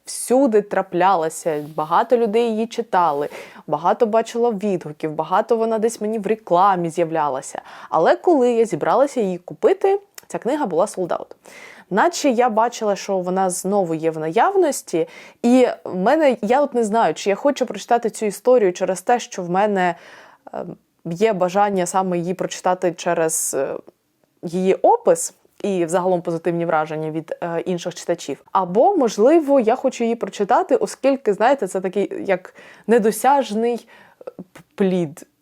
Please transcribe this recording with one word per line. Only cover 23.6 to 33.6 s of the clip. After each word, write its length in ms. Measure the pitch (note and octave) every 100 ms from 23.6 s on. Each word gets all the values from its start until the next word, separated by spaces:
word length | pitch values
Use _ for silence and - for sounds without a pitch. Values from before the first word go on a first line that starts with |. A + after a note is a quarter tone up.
| C3+ - - _ _ _ _ _
її 320 | F3 F3+ F#3
опис 600 | F3+ E4+ A#4 - E3 - - _ _
і 220 | G#3 F#3+ E3
взагалом 360 | F3+ F3+ F3+
позитивні 440 | F3 E3 F3 E3+ E3+
враження 460 | D#3+ D#3 D#3 D#3
від, 260 | D#3+ D#3+ -
е, 180 | E3+ E3+
інших 360 | - F3 F3+ -
читачів. 480 | - E3+ - C3+ _
Або, 440 | F#3+ F3+ F#3+ E4+ G4
можливо, 600 | A#3 G3+ A#3+ E4+ C#4 C#4
я 160 | A3 B3+
хочу 280 | C4+ -
її 120 | A#3 A#3
прочитати, 600 | G3+ - G3 C4+ F4+ B3
оскільки, 580 | F#3+ - C4+ C4 -
знаєте, 340 | F#3+ A3+ C#4 F#3
це 140 | F#3+
такий, 300 | F#3+ G3+ F#3+ - G#2+
як 300 | F#3 - - - - -
недосяжний, 1000 | A#3 G#3 A3 B3+ C#4+ A3 G#3